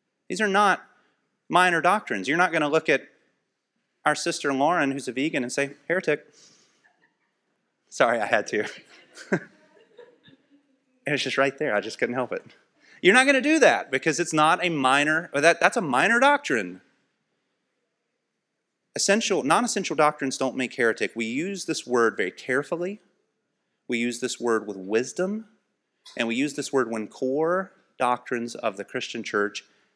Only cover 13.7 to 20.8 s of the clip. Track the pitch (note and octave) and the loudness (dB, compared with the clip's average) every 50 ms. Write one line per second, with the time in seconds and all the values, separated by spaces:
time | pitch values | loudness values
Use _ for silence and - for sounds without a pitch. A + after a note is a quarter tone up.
13.7 | A#2+ G2+ - - B2+ C3+ - E3 D3 E3 F3 E3 - D#3 D3+ D#3 F3 F3+ E3+ F3+ | 6 4 0 -2 -4 -2 0 0 0 0 -2 -2 2 2 4 4 4 2 0 -2
14.7 | E3+ D3 C3 B2+ C3 C#3+ D3 D3+ D#3 D#3+ - - - C#3 C#3+ E3 E3 - - F#3+ | -2 0 2 4 4 4 2 2 0 -2 -2 -4 -4 2 4 4 4 4 2 2
15.7 | - F3+ F#3+ D3 B2 B2+ D#3 G3 A#3 A#3+ C4 C#4+ D4 C#4 C#4 - D3 A#2 G2 F2+ | 2 2 -2 0 2 2 4 4 4 4 4 4 4 2 0 -2 -2 -2 -2 -4
16.7 | F2 F2+ _ _ _ _ _ _ _ _ _ _ _ _ _ _ _ _ _ _ | -10 -14 _ _ _ _ _ _ _ _ _ _ _ _ _ _ _ _ _ _
17.7 | _ _ _ _ _ _ _ _ _ _ _ _ _ _ _ _ _ _ _ _ | _ _ _ _ _ _ _ _ _ _ _ _ _ _ _ _ _ _ _ _
18.7 | _ _ _ _ _ - - - G3+ A3+ A3+ - G3+ D#3+ A#2+ C#3 D#3+ G3 B3 A3+ | _ _ _ _ _ -4 2 2 2 2 2 0 -2 0 2 2 2 2 2 0
19.7 | - G#3 F#3+ - D#3 C#3 D3+ D3 D3+ - C#3+ C3 B2 - C3+ C3 G#2 C3 C3 A2+ | -2 -4 -4 -4 0 4 4 2 2 0 -4 -6 -4 -2 -4 -4 -2 -4 -6 -6
20.7 | - - | -2 0